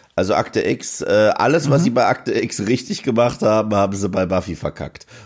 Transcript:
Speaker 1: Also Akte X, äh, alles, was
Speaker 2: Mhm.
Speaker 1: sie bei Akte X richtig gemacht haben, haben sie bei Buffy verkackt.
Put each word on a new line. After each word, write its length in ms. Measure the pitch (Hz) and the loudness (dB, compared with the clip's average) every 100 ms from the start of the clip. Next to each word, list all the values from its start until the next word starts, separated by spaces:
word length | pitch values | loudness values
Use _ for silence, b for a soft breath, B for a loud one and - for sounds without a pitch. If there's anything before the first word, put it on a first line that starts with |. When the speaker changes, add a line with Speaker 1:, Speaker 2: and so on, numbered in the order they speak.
| B - | B -2
Speaker 1:
Also 160 | 92 | 0
Akte 340 | - - 110 92 | 0 0 -2 -2
X, 320 | - - - | -2 -6 -6
äh, 300 | - 104 107 - | 0 4 4 2
alles, 340 | 120 160 139 | 2 2 2
was 100 | 139 | 2
Speaker 2:
Mhm. 40 | 190 | 2
Speaker 1:
sie 40 | |
bei 140 | 127 113 | 2 2
Akte 260 | 123 - - | 0 -2 -2
X 240 | 113 - 104 | -2 -4 -2
richtig 360 | 127 - - | -2 -2 -6
gemacht 380 | - 113 120 - | -2 2 0 2
haben, 320 | 110 110 107 | 2 2 2
haben 220 | 101 98 98 | 0 0 0
sie 140 | 98 | -2
bei 160 | 98 90 | -2 0
Buffy 300 | 92 90 80 | 0 -2 -6
verkackt. 480 | 78 - 69 - B B | -8 -8 -12 -14 B B